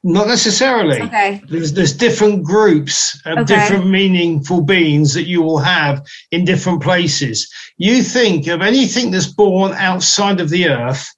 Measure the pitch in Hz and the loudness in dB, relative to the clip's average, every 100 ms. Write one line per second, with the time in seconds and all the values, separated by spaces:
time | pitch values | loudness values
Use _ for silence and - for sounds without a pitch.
0 | 185 175 208 233 226 190 262 240 175 127 | 0 0 2 0 0 0 2 2 0 -2
1 | 101 220 202 202 135 160 160 165 170 135 | -2 -2 -2 -4 -8 -6 -4 0 0 2
2 | 240 - 214 202 156 202 214 151 139 - | 0 2 2 2 0 2 4 4 0 -4
3 | - - 165 160 233 208 180 196 185 190 | -4 -6 -6 -4 2 2 2 2 2 2
4 | 196 185 170 160 139 180 147 185 160 147 | 2 2 2 -2 -2 -2 2 2 2 2
5 | 151 156 170 180 160 156 151 175 147 139 | 2 0 -2 -2 0 0 0 0 -2 -4
6 | - - - 170 180 180 185 170 170 180 | -8 -20 -8 -4 0 0 0 -2 0 0
7 | 170 - 135 110 - - - _ 185 254 | 0 -2 -4 -6 -10 -14 -20 _ 0 2
8 | 202 247 226 170 143 170 196 262 247 247 | 2 0 0 0 -2 -2 0 2 0 -2
9 | 240 185 143 - 208 185 190 - 190 185 | -2 -2 -4 0 2 2 0 -2 -2 -2
10 | - - 202 190 165 175 170 123 120 135 | -2 0 0 0 -2 0 0 0 -4 -6
11 | - | -8